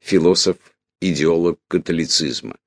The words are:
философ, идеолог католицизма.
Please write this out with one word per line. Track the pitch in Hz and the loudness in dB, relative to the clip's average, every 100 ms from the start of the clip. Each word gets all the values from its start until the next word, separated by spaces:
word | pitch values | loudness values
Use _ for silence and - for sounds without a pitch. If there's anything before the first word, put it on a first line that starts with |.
философ, | - 95 82 92 - 87 _ _ _ _ | 2 2 4 2 0 -4 _ _ _ _
идеолог | 92 76 80 82 85 82 _ | -4 0 2 2 0 -2 _
католицизма. | 90 - 82 80 - 76 60 58 - | -4 -2 -4 -2 -2 -2 -6 -12 -18